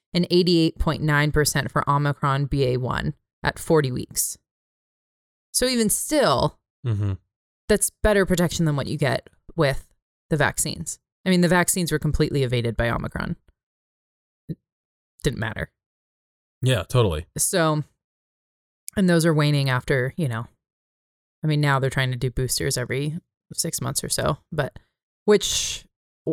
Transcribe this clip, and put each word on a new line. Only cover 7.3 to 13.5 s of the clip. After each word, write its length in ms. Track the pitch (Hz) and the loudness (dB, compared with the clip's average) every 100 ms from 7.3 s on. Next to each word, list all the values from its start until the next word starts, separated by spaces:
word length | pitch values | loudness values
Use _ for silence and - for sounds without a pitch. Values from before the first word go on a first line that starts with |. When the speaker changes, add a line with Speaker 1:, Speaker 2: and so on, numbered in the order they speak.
| _ _ _ - | _ _ _ -2
Speaker 1:
that's 240 | 208 - _ | 0 0 _
better 220 | 220 202 185 | 2 2 2
protection 380 | 175 175 - | 2 0 0
than 140 | 160 143 | 0 0
what 100 | - | -4
you 100 | 147 | -2
get 320 | 139 123 - _ _ - | -2 -2 -6 _ _ -2
with 320 | 143 139 - _ _ _ - | 0 0 -8 _ _ _ -4
the 80 | 156 | 0
vaccines. 600 | 135 - 151 - - - _ _ 185 | 0 0 -6 -6 -10 -12 _ _ 0
I 40 | |
mean, 120 | 180 | 4
the 80 | 175 | 4
vaccines 420 | 180 170 196 170 | 4 2 0 0
were 80 | 151 | -2
completely 440 | 151 - 156 143 | -2 0 0 0
evaded 340 | 127 123 117 110 | 0 -2 -2 -2
by 120 | 117 | -2
Omicron. 460 | - - - - 170 _ | -2 -6 -8 -8 -8 _